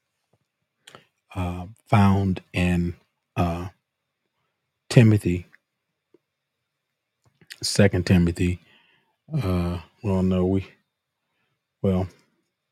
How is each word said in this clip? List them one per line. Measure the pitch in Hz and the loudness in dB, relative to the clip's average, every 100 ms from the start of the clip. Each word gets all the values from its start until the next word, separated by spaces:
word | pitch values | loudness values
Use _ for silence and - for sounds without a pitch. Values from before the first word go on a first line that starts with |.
| _ _ _ _ _ _ _ _ - - _ _ _ | _ _ _ _ _ _ _ _ -20 -20 _ _ _
uh, | 98 90 90 90 110 _ | -8 -6 -8 -12 -18 _
found | 110 98 98 98 90 - | 4 4 4 0 -4 -6
in, | - 90 87 87 85 _ _ _ - | -2 0 0 -2 -6 _ _ _ -4
uh, | 90 85 92 - _ _ _ _ _ _ _ _ _ _ - | -4 -4 -10 -16 _ _ _ _ _ _ _ _ _ _ 0
Timothy, | - 113 107 - 87 85 _ _ _ _ _ _ _ _ _ _ _ _ _ _ _ _ _ _ _ - - | 4 6 4 0 -6 -8 _ _ _ _ _ _ _ _ _ _ _ _ _ _ _ _ _ _ _ -20 -12
Second | - - 101 95 87 | -4 2 2 2 2
Timothy. | 92 87 85 90 90 _ _ _ _ _ _ - | 2 2 0 -2 -4 _ _ _ _ _ _ -10
Uh, | 151 98 90 87 85 - _ | -6 -4 -4 -4 -6 -12 _
well, | 107 95 | -4 -2
no, | 92 92 90 | 0 0 0
we, | 98 95 - _ _ _ _ _ _ _ _ _ _ | -2 -4 -16 _ _ _ _ _ _ _ _ _ _
well, | 101 92 92 - _ _ _ _ _ | -2 -2 -4 -10 _ _ _ _ _